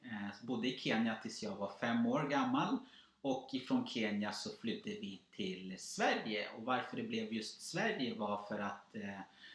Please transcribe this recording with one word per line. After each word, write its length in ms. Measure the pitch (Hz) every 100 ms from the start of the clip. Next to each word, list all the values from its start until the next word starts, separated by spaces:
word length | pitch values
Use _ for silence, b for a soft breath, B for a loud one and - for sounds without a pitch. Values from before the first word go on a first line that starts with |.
Eh, 360 | 127 110 101 -
så 60 | 120
bodde 220 | 120 127
i 100 | 127
Kenya 380 | 147 113 113 110
tills 220 | 110 -
jag 120 | 104 101
var 160 | 101 -
fem 240 | 120 117 117
år 220 | 127 139
gammal. 480 | 139 123 135 180 269 B B B B
Och 280 | 135 131 -
ifrån 340 | 131 - 127 117
Kenya 440 | 120 110 104 104
så 180 | 101 107 -
flydde 280 | 113 98 -
vi 320 | 101 101 95 -
till 440 | - 95 92 95 95
Sverige. 680 | - - 240 233 120 104 104 120
Och 60 |
varför 340 | 113 123 - 123
det 60 |
blev 300 | 110 113 110
just 280 | 110 - -
Sverige 540 | - 165 220 165 123 107
var 280 | 104 101
för 160 | - 104
att, 360 | 101 98 - 110
eh, 240 | 101 98 95 B B